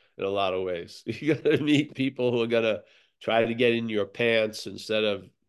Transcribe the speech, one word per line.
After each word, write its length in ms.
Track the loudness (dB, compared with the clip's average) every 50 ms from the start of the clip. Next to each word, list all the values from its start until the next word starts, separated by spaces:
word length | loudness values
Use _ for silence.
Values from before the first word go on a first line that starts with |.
| _ _ _
in 60 | -6 -4
a 60 | -2
lot 240 | -2 0 0 0 0
of 100 | -2 -2
ways. 400 | -4 -4 -6 -8 -10 -16 -12 -10
<laughs> 20 |
You're 300 | -8 -8 -4 -2 -2 -2
gonna 260 | 0 2 2 2 2
meet 320 | 4 4 2 2 2 0 -4
people 380 | -4 -4 -4 -2 -2 0 0
who 100 | 2 0
are 60 | 0
gonna 340 | 2 2 2 2 2 0 -2 -6 _ _ _ _ _ _ -8
try 240 | -2 0 2 2 2
to 80 | 2 2
get 200 | 2 2 2 2
in 160 | 2 0 -2
your 160 | -2 -2 -2
pants 600 | -2 -2 0 2 2 4 2 2 0 -2 -6 -10
instead 380 | -10 -12 -10 -6 -2 -2 0 0
of, 220 | 0 -2 -4 -8 -14 _ _ _